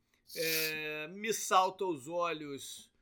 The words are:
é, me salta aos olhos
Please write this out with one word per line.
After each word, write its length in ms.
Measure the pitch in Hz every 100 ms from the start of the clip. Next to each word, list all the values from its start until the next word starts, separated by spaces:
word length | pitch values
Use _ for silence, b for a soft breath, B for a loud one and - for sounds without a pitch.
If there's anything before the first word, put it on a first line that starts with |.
| _ _ -
é, 760 | 165 160 160 156 156 156 151 151
me 240 | 196 220
salta 520 | 202 - 190 190 190
aos 240 | 190 151 131
olhos 840 | 175 170 160 147 139 - - - _